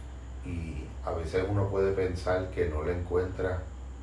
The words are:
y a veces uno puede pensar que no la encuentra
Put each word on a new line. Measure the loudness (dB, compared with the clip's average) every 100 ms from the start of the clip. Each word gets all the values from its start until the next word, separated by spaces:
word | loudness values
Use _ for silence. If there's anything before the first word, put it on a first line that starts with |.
| -10 -10 -10 -10 -6
y | -6 -4 -6 -6 -6
a | -2
veces | -2 0 2 2
uno | 2 2
puede | 4 4
pensar | 4 2 2 2 2 2
que | 0 2
no | 2
la | 0
encuentra | 0 2 2 2 0 0 0 -4 -8 -10 -10